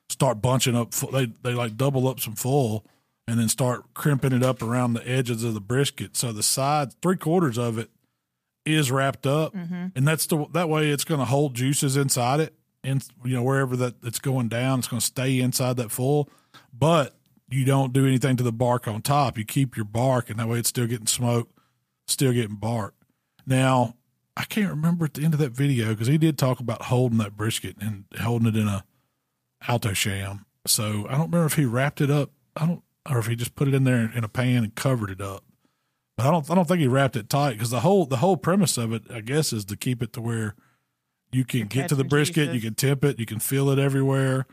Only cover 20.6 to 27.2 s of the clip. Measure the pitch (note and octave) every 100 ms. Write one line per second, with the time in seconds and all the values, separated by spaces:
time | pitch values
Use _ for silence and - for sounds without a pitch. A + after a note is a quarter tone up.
20.6 | A2+ - A#2+ A#2+ G#2+ - A#2+ A#2+ A#2 _
21.6 | _ _ _ _ - - C3+ B2 A2 G#2
22.6 | G#2+ A#2 G2 - _ _ _ _ - C3
23.6 | C3 C3 B2 - _ _ _ - - -
24.6 | G3 D3 D#3+ F3 D#3 - D#3 D3+ D3 A#2
25.6 | C#3+ C3 A2 G#2+ A2+ D#3 D#3+ D3+ C3 B2+
26.6 | A#2+ A2 - B2 B2+ A2+